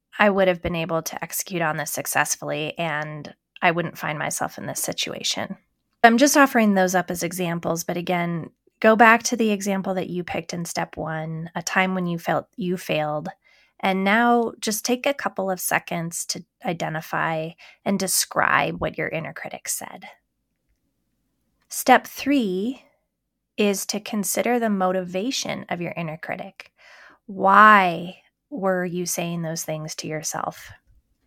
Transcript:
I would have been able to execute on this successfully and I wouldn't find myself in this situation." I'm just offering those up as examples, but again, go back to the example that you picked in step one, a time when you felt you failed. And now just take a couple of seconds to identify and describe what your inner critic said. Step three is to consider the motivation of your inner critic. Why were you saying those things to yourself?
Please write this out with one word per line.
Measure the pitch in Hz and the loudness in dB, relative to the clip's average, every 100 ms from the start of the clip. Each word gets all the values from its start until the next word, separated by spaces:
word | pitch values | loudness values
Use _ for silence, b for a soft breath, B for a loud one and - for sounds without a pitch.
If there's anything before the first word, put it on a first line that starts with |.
| _ - | _ 2
I | 208 | 4
would | 196 190 | 6 2
have | 175 | 2
been | 170 | -4
able | 170 165 160 | -4 -2 -4
to | - - | -4 -10
execute | 165 - - 175 | -8 -8 -6 -2
on | 160 156 | -2 -2
this | 143 | -4
successfully | - - 143 147 - 147 147 156 - | -6 -2 0 0 -2 -4 -4 -6 -4
and | 165 151 151 151 - - _ - | -4 -4 -6 -10 -14 -18 _ 0
I | 180 | 2
wouldn't | 170 160 - | 2 -4 -6
find | 156 151 | -8 -4
myself | 151 - - - | -4 -4 -6 -6
in | |
this | - - | -8 -6
situation." | - - - - - - - - _ _ _ - | -6 -4 -6 -4 -6 -4 -8 -12 _ _ _ 6
I'm | 233 233 | 6 8
just | 285 302 | 6 6
offering | 269 240 214 | 6 6 4
those | 196 185 | 4 4
up | 180 175 | 2 0
as | 175 | -4
examples, | 170 180 170 170 165 165 | -4 -2 -2 -2 -2 -4
but | - 175 | -4 -4
again, | 175 175 170 170 - _ _ - | -2 -2 -2 -4 -8 _ _ 2
go | 220 | 4
back | 220 226 233 | 8 8 8
to | - 233 | 2 0
the | 220 | 0
example | 202 202 190 185 | 0 -2 -2 -2
that | 185 - | -4 -4
you | 175 | -6
picked | 175 170 - | -6 -8 -6
in | 175 | -8
step | 170 170 165 - | -6 -4 -6 -6
one, | 160 160 160 160 165 | -6 -6 -6 -8 -8
a | 180 | -8
time | - 190 185 | -2 0 0
when | 185 175 | 0 -2
you | 170 | -2
felt | 190 156 - - | -2 -2 -4 -6
you | 180 180 | -4 -4
failed. | - 151 151 151 175 - b b b b | -2 -2 -2 -4 -8 -14 b b b b
And | 196 190 | -2 0
now | 196 220 240 240 226 - | 2 4 4 4 0 -4
just | 226 214 | -6 -4
take | - 247 277 | -2 0 0
a | |
couple | 285 - - 190 | -2 -4 -4 -4
of | 180 | -2
seconds | - 170 - 170 165 - - | -2 -2 -2 -6 -4 -6 -6
to | 180 - _ | -8 -10 _
identify | - 170 160 156 - 165 156 160 160 - B B | -6 -4 -4 -6 -4 -2 0 -2 -4 -10 B B
and | 202 196 | -2 0
describe | 190 - - - - - 160 175 | 0 0 0 2 4 4 2 -2
what | - - | -6 -4
your | - | -6
inner | 160 147 | -6 -8
critic | - - - - | -12 -14 -12 -8
said. | - - - - - _ _ _ _ _ _ _ _ _ _ _ _ _ _ - | -8 -10 -16 -20 -20 _ _ _ _ _ _ _ _ _ _ _ _ _ _ -12
Step | - - 240 - | -4 4 4 4
three | - 262 285 208 185 226 269 _ _ _ _ _ _ _ - | -6 0 2 2 0 -4 -6 _ _ _ _ _ _ _ 0
is | 208 190 - | 0 0 -4
to | 208 | -8
consider | - 208 185 - 226 240 | -4 -4 -2 -2 0 0
the | 226 | 0
motivation | 196 185 190 180 185 240 - 190 - - | 0 0 0 -2 -4 -4 -4 -6 -8 -6
of | 175 | -6
your | 170 - | -6 -6
inner | 160 160 | -8 -8
critic. | - 185 196 _ - B B B B B | -10 -10 -12 _ -20 B B B B B
Why | - 190 190 202 214 208 180 170 175 - _ _ - | -14 0 6 10 10 10 6 0 -8 -14 _ _ -12
were | 277 190 180 | -2 0 0
you | 180 175 170 | -2 -4 -4
saying | - 170 170 | -4 -4 -4
those | 160 160 | -4 -6
things | - 156 156 - | -6 -6 -6 -8
to | 156 | -8
yourself? | 156 156 - - - - - _ _ _ _ | -6 -6 -6 -8 -10 -20 -20 _ _ _ _